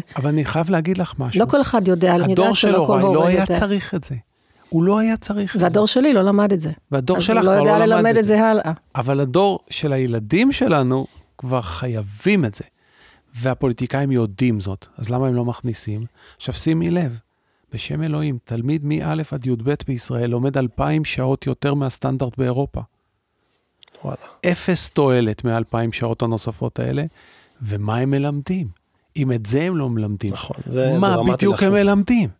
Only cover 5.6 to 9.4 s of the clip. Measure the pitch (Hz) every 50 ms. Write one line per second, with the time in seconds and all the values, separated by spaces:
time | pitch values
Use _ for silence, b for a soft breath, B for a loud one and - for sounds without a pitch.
5.6 | 180 170 170 208 214 214 - 254 262 302 269 202 185 202 202 202 208 208 202 170
6.6 | 156 156 156 - _ _ 143 135 127 151 180 180 175 190 220 226 190 190 190 202
7.6 | - 214 208 214 226 220 220 226 220 226 226 226 214 208 214 208 220 220 220 208
8.6 | - 160 165 - _ _ - 139 113 131 139 139 143 131 120 175